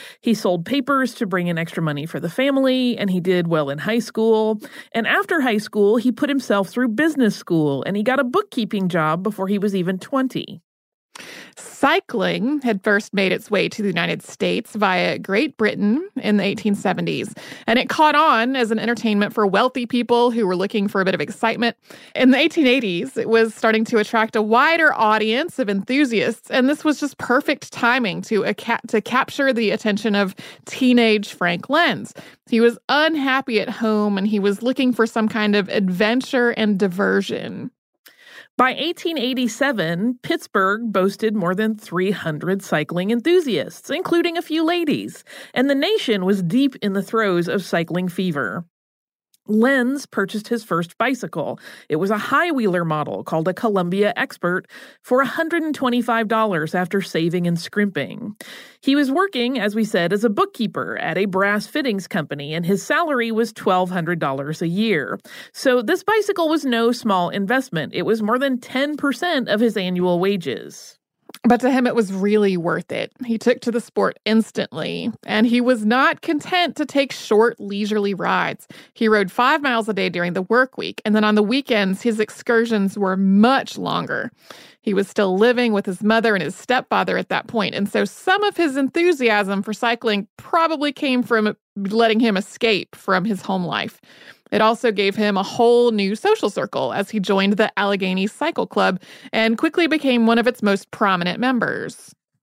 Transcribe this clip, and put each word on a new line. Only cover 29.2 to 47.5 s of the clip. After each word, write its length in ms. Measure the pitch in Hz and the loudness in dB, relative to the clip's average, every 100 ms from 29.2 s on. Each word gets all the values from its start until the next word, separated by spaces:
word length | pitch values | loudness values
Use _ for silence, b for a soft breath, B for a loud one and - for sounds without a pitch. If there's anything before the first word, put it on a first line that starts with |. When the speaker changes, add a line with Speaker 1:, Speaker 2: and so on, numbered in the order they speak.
| - - 269 | -2 0 0
Speaker 2:
the 180 | 233 208 | 2 0
attention 440 | 226 220 196 226 202 | 0 -2 -2 0 0
of 200 | 190 B B B - | 0 B B B -14
teenage 680 | - 254 240 226 214 202 | 0 4 6 4 2 -2
Frank 360 | - 175 180 - | -4 -2 -2 0
Lenz. 440 | 302 320 147 117 B B B _ | 2 2 0 -8 B B B _
He 120 | 226 | 4
was 160 | 233 226 - | 4 2 0
unhappy 720 | 277 320 320 269 269 269 208 | 2 2 2 0 0 0 -2
at 100 | - | -2
home, 480 | 208 226 214 208 196 | -2 0 2 0 0
and 100 | 208 | 0
he 120 | 208 | 0
was 220 | 202 202 | 0 0
looking 320 | 240 262 254 | -2 0 2
for 120 | 240 220 | 2 0
some 220 | 233 220 | 0 0
kind 280 | 220 208 202 | 0 2 2
of 140 | 190 | 0
adventure 800 | 220 190 180 214 254 - 262 240 | 0 0 2 2 2 0 0 2
and 280 | - 214 196 | 2 0 2
diversion. 920 | 202 180 190 196 190 - - 185 254 - _ _ B B B B B - | 0 0 0 0 -2 -6 -8 -10 -12 -16 _ _ B B B B B 0
Speaker 1:
By 160 | 254 | 0
eighteen 460 | - 311 349 339 311 | 0 -4 -4 -6 -2
eighty-seven, 1000 | 254 254 240 - 277 220 160 170 233 247 | -2 -2 -2 0 -2 0 -2 -2 -2 -4
Pittsburgh 680 | - 330 - 208 190 214 233 | -4 -6 -2 0 0 0 -2
boasted 440 | 190 190 202 214 208 | 0 0 0 -2 0
more 180 | 170 | -2
than 240 | 185 220 214 | 0 -2 -4
three 320 | - 180 190 | -6 -2 -2
hundred 540 | 175 165 147 165 196 | -2 -4 -4 -2 -4
cycling 480 | - 160 151 175 196 | -2 -2 -2 -4 -2
enthusiasts, 800 | 240 320 359 294 160 - - - | 0 2 2 2 -2 -4 -10 -6
including 440 | 302 - 339 339 339 | -6 0 0 0 -2
a 60 | |
few 220 | 339 311 | -4 -2
ladies, 600 | 320 349 311 135 98 - B B B | 0 0 0 -2 -4 -14 B B B
and 160 | - 277 | -2 0
the 60 | 277 | 2
nation 500 | 349 440 262 208 185 | 0 0 0 0 2
was 160 | 202 | 0
deep 340 | 170 240 277 - | 2 2 2 0
in 160 | 208 | -4
the 100 | 196 | -2
throes 440 | 196 226 202 175 | -2 0 2 0
of 160 | 175 | 0